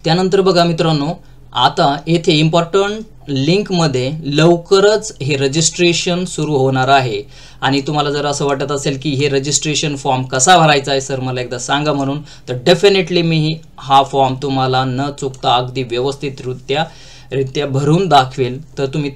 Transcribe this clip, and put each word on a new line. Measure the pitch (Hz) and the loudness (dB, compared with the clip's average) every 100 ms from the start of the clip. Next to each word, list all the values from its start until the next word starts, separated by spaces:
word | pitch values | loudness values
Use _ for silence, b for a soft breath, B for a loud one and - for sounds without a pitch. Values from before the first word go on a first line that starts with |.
त्यानंतर | 165 170 190 196 | 0 0 2 2
बघा | 190 175 | 4 4
मित्रांनो, | 170 165 165 151 143 180 b b - | 2 2 0 0 -2 -6 b b -8
आता | 120 131 - 151 143 160 | 0 0 2 0 0 -2
येथे | 170 165 | 0 2
important | 151 156 170 165 196 202 214 220 - - | 2 4 2 2 0 0 -6 -12 -18 -6
लिंकमध्ये | 135 139 190 208 180 160 127 131 156 | -2 0 0 0 0 0 0 -4 -6
लवकरच | 151 147 160 170 - 196 208 214 - - | -2 2 4 4 2 4 4 2 -4 -8
हे | 131 135 | -4 -2
registration | 139 151 160 - 175 165 180 175 | 0 0 -2 2 0 0 -2 -4
सुरू | 180 - 151 143 | -4 -6 -2 0
होणार | 131 131 131 | 0 0 2
आहे | 139 123 104 - B B B | 2 2 -6 -8 B B B
आणि | 135 139 | -2 -2
तुम्हाला | 135 151 143 | -2 -2 -2
जर | 147 143 | -2 -4
असं | 143 143 | -2 -2
वाटत | 139 139 | -2 -4
असेल | 143 156 135 | -4 -4 -4
की | 156 | -4
हे | 135 143 | -2 0
registration | 135 135 143 156 143 156 139 | 0 -2 -2 -2 -2 -4 -4
form | 139 127 | -2 -2
कसा | 131 - 190 180 | -2 0 4 6
भरायचा | 160 143 139 | 6 4 2
आहे | 139 | -2
sir, | 131 135 | -2 -6
मला | 131 127 | -4 -6
एकदा | 123 120 | -6 -8
सांगा | - 139 151 | -4 -2 0
म्हणून, | 143 135 147 151 B - | -2 -2 -6 -10 B -10
तर | 123 175 | -2 2
definitely | 170 196 196 170 175 | 4 4 2 0 0
मी | 165 160 151 160 - - | 2 0 0 -4 -12 -18
हा | 131 135 | 2 4
form | 135 139 131 131 | 4 2 0 0
तुम्हाला | 139 135 131 127 | -2 -2 0 0
न | 131 127 143 139 | 0 -2 -6 -6
चुकता | 135 131 135 | -8 -4 0
अगदी | 123 127 127 | 0 0 -6
व्यवस्थितरित्या, | 120 117 139 135 143 127 123 127 - 139 165 B B B B | -4 -2 -2 -4 -8 -8 -10 -10 -4 -4 -4 B B B B
रित्या | 131 131 151 139 | -4 -4 -4 -2
भरून | 135 147 165 190 | 0 2 2 4
दाखवेल. | 139 131 - 120 127 - - | 4 2 -2 -4 -4 -12 -6
तर | 135 | -4
तुम्ही | 151 143 | -4 -6